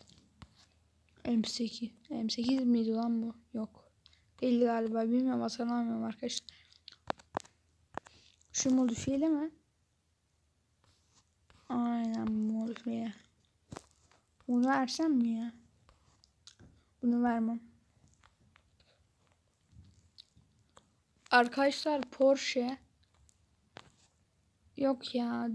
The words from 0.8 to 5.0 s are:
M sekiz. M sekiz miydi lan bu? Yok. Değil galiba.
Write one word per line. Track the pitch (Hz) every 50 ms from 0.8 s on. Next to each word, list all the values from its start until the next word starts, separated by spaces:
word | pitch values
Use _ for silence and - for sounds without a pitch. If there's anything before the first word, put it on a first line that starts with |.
| _ _ _ _ _ _ _ - -
M | 247 240 220 214
sekiz. | - - - 233 220 - - 233 220 - - _ -
M | 294 233 220 220
sekiz | - 247 233 247 269 262 254
miydi | 240 240 226 226 226 220
lan | 226 233 233 233 226
bu? | 226 233 - - _ _ -
Yok. | 226 220 - - - - _ _ _ _ _ _ _ _ _ _ -
Değil | 254 254 240 233 240
galiba. | 233 233 226 226 220 226 226